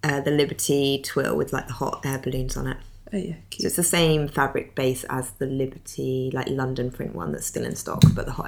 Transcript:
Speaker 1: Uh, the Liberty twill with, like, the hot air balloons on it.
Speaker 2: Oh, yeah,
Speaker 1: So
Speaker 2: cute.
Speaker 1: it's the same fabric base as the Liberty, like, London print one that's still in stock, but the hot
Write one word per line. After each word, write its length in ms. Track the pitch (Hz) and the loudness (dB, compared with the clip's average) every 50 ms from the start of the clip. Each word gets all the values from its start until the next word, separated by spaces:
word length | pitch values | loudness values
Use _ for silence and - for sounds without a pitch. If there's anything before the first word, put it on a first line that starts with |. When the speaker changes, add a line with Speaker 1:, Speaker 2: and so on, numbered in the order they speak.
| - | 0
Speaker 1:
Uh, 160 | 151 143 139 | 0 0 0
the 100 | 139 143 | 0 2
Liberty 720 | 147 147 143 143 - - - - 143 143 143 139 139 135 139 | 4 4 2 2 0 -4 0 2 4 4 4 2 2 0 -2
twill 320 | - - 139 135 - - | -2 -2 0 0 0 0
with, 160 | 147 143 139 - | 0 0 0 -2
like, 140 | 131 - | -6 -4
the 60 | - 123 | -6 -6
hot 300 | - 139 139 - - - | -4 -4 -4 -4 -4 -4
air 120 | 139 135 131 | -4 -4 -2
balloons 360 | 131 131 127 131 131 127 - | -4 -4 -2 -2 -2 -2 -2
on 120 | 139 135 131 | -4 -4 -4
it. 80 | 139 - - - - - - - - | -4 -6 -10 -16 -18 -18 -16 -6 -6
Speaker 2:
Oh, 40 | |
yeah, 160 | 202 185 180 165 | -4 -4 -4 -8
Speaker 1:
So 60 | 160 - - | -10 -12 -16
Speaker 2:
cute. 160 | - - - | -8 -4 -2
Speaker 1:
it's 80 | - - | -2 0
the 60 | - 170 | 0 0
same 460 | - - 175 170 160 156 151 147 143 | 2 4 4 6 6 6 4 2 0
fabric 480 | - - 139 135 - 139 - - - | 0 0 0 0 0 -4 -6 -4 -4
base 260 | - 135 131 127 127 - - | 0 0 0 0 0 -4 -6
as 200 | - 131 127 - - | -4 -4 -4 -6 -6
the 140 | - 139 | -6 -4
Liberty, 840 | 131 135 135 135 131 135 - - - - - 135 131 131 131 131 131 127 | -2 0 -2 -2 -2 -4 -10 -16 -14 -8 -4 -2 -2 0 0 0 -2 -2
like, 140 | 135 131 - | -2 -2 -2
London 440 | 135 135 131 127 131 131 123 127 - | 0 0 0 0 0 0 -2 -2 -4
print 200 | - - - - | -6 -8 -8 -6
one 200 | - 85 76 71 | -6 -4 -4 -4
that's 140 | 69 - | -4 -6
still 180 | - - - - | -6 -4 -4 -4
in 100 | - - | -4 -4
stock, 280 | - - - - - - - - | -6 -6 -4 6 8 10 10 10
but 100 | - - | 6 0
the 80 | - - | -4 -4
hot 140 | - - | -6 -4